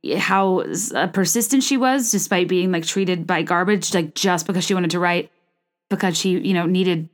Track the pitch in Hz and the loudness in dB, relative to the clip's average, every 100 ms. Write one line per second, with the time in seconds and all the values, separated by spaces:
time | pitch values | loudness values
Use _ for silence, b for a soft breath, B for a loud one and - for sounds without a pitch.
0 | - 170 196 190 190 185 - 175 214 - | -4 -4 0 2 2 0 -2 -6 -4 -2
1 | 180 196 180 240 226 269 262 269 254 269 | -2 0 0 0 2 0 2 0 2 0
2 | 233 202 - 185 175 185 185 170 160 196 | 0 -2 0 0 2 0 2 -2 -2 -2
3 | 190 180 165 175 156 175 185 208 - 190 | -2 -2 -2 -2 0 0 2 0 0 -2
4 | 156 - 190 175 165 185 - 185 175 175 | -2 -2 0 0 0 -2 0 0 0 0
5 | 180 175 - _ _ _ _ _ _ 196 | 0 0 -4 _ _ _ _ _ _ -2
6 | 185 165 190 180 196 180 170 185 185 170 | 0 0 0 0 2 0 2 2 2 0
7 | 160 | -4